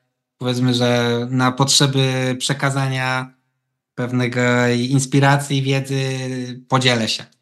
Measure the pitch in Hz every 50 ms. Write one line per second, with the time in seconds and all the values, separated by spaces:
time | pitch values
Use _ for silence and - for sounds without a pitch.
0 | _ _ _ _ _ _ _ - 123 123 123 123 127 127 120 120 123 120 120 120
1 | 120 120 117 117 123 127 131 127 127 127 127 - 139 139 - - 143 135 131 135
2 | 135 131 131 131 127 127 127 127 - - 135 139 143 139 131 139 135 135 131 131
3 | 131 127 127 131 131 131 - _ _ _ _ _ _ _ _ _ _ _ _ -
4 | 123 120 127 127 123 117 120 123 123 123 120 123 123 120 120 120 120 127 139 135
5 | 135 - - 139 139 139 143 143 - - 139 135 135 135 135 135 131 135 135 135
6 | 135 135 131 131 131 127 127 127 127 127 123 123 - - 131 127 123 127 123 117
7 | 110 110 - - - - _ _